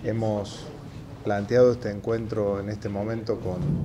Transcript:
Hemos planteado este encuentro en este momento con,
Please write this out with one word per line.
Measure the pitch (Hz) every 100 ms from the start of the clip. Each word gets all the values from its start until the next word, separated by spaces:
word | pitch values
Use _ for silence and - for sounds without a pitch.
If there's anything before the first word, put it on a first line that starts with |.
Hemos | 123 113 110 104 98 - - - - - - -
planteado | - 101 101 120 123
este | 120 107
encuentro | 101 107 113 110 110 101 101
en | 101
este | 104 104
momento | 101 104 113 110 104
con, | 92 90 - -